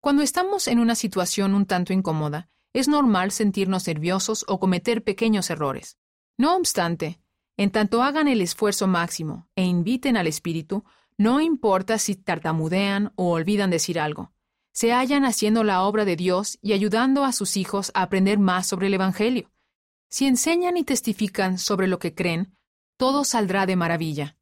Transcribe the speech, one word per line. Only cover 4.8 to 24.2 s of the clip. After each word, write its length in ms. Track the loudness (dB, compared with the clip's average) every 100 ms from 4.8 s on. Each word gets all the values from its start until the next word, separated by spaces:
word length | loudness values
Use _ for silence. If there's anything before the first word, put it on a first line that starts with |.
| 0 -2
pequeños 460 | -2 -2 0 0 -2
errores. 480 | -4 -4 -4 -12 -20 _ _ _ 0
No 180 | 2 2
obstante, 680 | 0 0 -2 -2 -6 -8 _ _ _ -2
en 140 | 0
tanto 320 | 2 2 2
hagan 240 | 2 2 2
el 140 | 2
esfuerzo 460 | 0 0 0 0 0
máximo 600 | 0 -2 -6 -8 -10 -10 -2
e 80 |
inviten 540 | 0 2 0 0 0 0
al 100 | 0
Espíritu, 560 | -2 -4 -6 -4 -8 -8 _ _ 0
no 220 | 2 4
importa 580 | 2 2 2 0 0 -2
si 180 | -2 -4
tartamudean 1000 | -4 -4 -2 -2 0 0 0 -2 -4 -2
o 160 | 0
olvidan 380 | 0 0 0 2
decir 300 | 0 -2 -2
algo. 340 | -4 -6 -12 _ _ _ _
Se 180 | -2 0
hallan 320 | 2 2 2
haciendo 400 | 2 0 2 2
la 200 | 2 2
obra 200 | 2 0
de 140 | 0 0
Dios 420 | 0 0 -2 -8
y 120 | -2
ayudando 500 | 0 2 2 2 2
a 80 | 0
sus 240 | -2 -2 -2
hijos 360 | -2 -4 -4
a 80 | -2
aprender 380 | 0 2 2 4
más 280 | 2 2 -2
sobre 200 | -2 0
el 60 |
Evangelio. 580 | 0 0 0 0 -2 -6 _ _ _ _ _ _
Si 160 | -2 0
enseñan 500 | 2 2 0 0 0
y 80 |
testifican 760 | 0 -2 -2 -2 -4 -2 -2 -2
sobre 300 | -2 0 0
lo 100 | -2
que 160 | -4
creen, 440 | -4 -4 -2 -6 _ _ _ _ _
todo 260 | 0 2
saldrá 420 | 0 0 0 0 0
de 120 | 0
maravilla. 600 | 0 -2 -4 -6